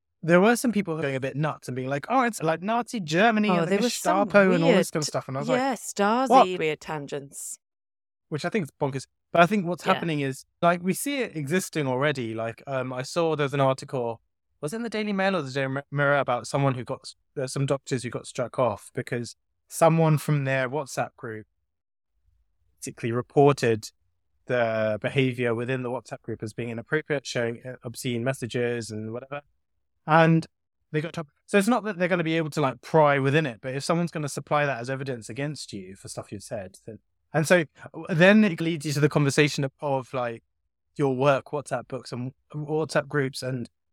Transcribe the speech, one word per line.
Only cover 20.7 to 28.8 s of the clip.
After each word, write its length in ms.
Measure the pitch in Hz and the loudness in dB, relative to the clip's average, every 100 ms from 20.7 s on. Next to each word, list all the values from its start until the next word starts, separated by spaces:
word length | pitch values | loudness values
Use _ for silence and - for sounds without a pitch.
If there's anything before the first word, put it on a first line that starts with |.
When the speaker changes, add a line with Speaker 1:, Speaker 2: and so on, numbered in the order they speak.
| 147 135 - 120 - | -4 -6 -6 -8 -10
Speaker 1:
group 320 | 120 107 104 _ _ _ _ _ _ _ _ _ _ _ _ _ | -12 -12 -14 _ _ _ _ _ _ _ _ _ _ _ _ _
basically 320 | - - 120 | -16 -8 -6
reported 800 | 120 - 151 143 135 120 110 - - _ _ _ _ - | -4 0 6 6 6 2 2 -2 -18 _ _ _ _ -4
the 520 | 123 117 110 110 107 | 0 0 0 0 -2
behavior 520 | 131 139 131 120 120 | -2 0 0 0 -2
within 300 | 113 120 131 | -2 -2 -4
the 60 | 123 | -4
WhatsApp 320 | 123 - 131 | -8 -10 -14
group 180 | - 110 | -10 -10
as 120 | 113 | -10
being 160 | - 120 | -8 -8
inappropriate, 560 | 117 - 156 - 143 - | -10 -4 -4 -2 -6 -4
showing, 360 | 127 117 117 127 | -4 -4 -6 -12
uh, 100 | 123 | -14
obscene 400 | 123 117 131 120 | -12 -8 -6 -2
messages 640 | 123 131 117 123 120 120 | -2 -4 -4 -2 -2 -4